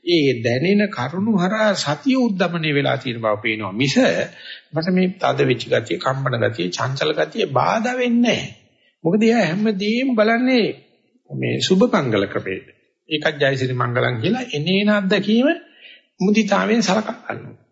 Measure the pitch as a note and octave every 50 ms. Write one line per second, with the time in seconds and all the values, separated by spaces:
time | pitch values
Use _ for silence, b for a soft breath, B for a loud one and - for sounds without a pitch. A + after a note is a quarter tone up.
0 | _ F3 F3 E3 C#3+ C3+ B2 A#2 A2+ A#2+ A#2 B2+ D3+ F#3 G3+ G#3 G#3 G3 - -
1 | B2 D3 D#3+ F#3 G3+ A#3 G#3+ F#3 F3 F#3 G#3+ G#3+ A3 G#3+ F#3+ - - C#3+ D3+ -
2 | - C4+ C4 C4 B3 A3+ G3 F3+ F#3+ F3 E3+ E3+ D#3+ D#3 C#3+ C#3+ C#3 C3+ B2+ B2+
3 | - B2+ A2+ A#2 A2+ A2 G#2 G#2 A2 A2+ A2 G#2+ G#2+ F#2+ F#2+ A2 C#3 C#3 - A#3+
4 | C4 - E2+ F2+ - - B B B B B B B B D3+ D#3 E3+ F#3+ F3+ F#3
5 | F#3 F3+ F#3 - - C3+ - C#3 C#3+ C3 B2 A#2 - - B2 A#2+ A#2 - - -
6 | - C3 C3+ C3+ C#3 C3+ B2 A#2 A2 A#2 A2+ - F3 F3+ F3 - A#2+ C3 C3+ C#3
7 | D#3 D#3 D3+ D#3+ D#3 D#3 - A3 G3 D#3 C3+ B2 C#3 F3 G3 A3+ G#3+ B3 B3 B3+
8 | B3+ B3 A#3 A#3+ A#3+ A#3+ - - - - - - _ _ _ _ _ _ _ _
9 | - D#3+ F#3 G#3+ A3+ A3 A#3 A#3+ F#3+ D#3 E3 G3+ G#3+ A3+ G#3+ F#3 G#3 G#3 A3+ A#3+
10 | C4+ C#4 B3 G#3+ G#3 A3 A#3 A#3 B3+ B3+ C4 A#3+ G3 C#3+ - - _ _ _ _
11 | _ _ _ _ _ _ C#3 C3+ C3 A#2+ B2 C3+ B2+ - F#3+ F#3 B3 B3 A#3 F#3
12 | D3 B2 G#2+ G2 G2 F#2+ - G#2+ F#2+ G2 F#2 - - - _ _ _ _ _ _
13 | _ - D#3 D3+ - D#3+ D#3 C#3+ C#3+ C3+ C#3 B2+ C3 B2 B2+ B2 B2 A#2+ A#2+ B2
14 | A#2+ B2 B2 A2 A2+ E3+ A3+ C4 B3 A#3+ - D3 D3 E3+ F#3+ G3 G#3 G#3 G#3 G#3
15 | G3 F#3+ G#3 F#3+ G3 G3+ A3 A#3 B3+ D4+ E4+ E4 - B B B B B B B
16 | B B _ _ F3+ G3+ G#3 A3+ G#3+ G3+ G3 F#3+ F#3 G3 A3 A#3+ G#3 - F#3 A3
17 | G#3+ - - - - - - - - - - _ _ _